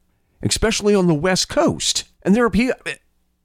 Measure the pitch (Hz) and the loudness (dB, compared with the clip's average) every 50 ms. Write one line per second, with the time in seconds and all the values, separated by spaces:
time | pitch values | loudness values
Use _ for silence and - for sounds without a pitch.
0 | _ _ _ _ _ _ _ _ - - - - - 214 226 - 196 208 208 202 | _ _ _ _ _ _ _ _ -6 -6 -2 -2 -2 -2 -2 0 0 2 2 4
1 | 185 175 165 147 151 185 185 175 - - - - - 190 90 - - - - - | 4 2 2 2 0 0 0 -2 -2 -2 -2 0 0 0 0 -2 -4 -4 -4 -6
2 | - - _ _ _ - 190 233 247 226 180 185 240 262 - - - 165 143 - | -8 -10 _ _ _ 0 2 2 2 2 2 0 0 0 -2 -6 -8 -12 -12 -12
3 | _ _ _ _ _ _ _ _ _ | _ _ _ _ _ _ _ _ _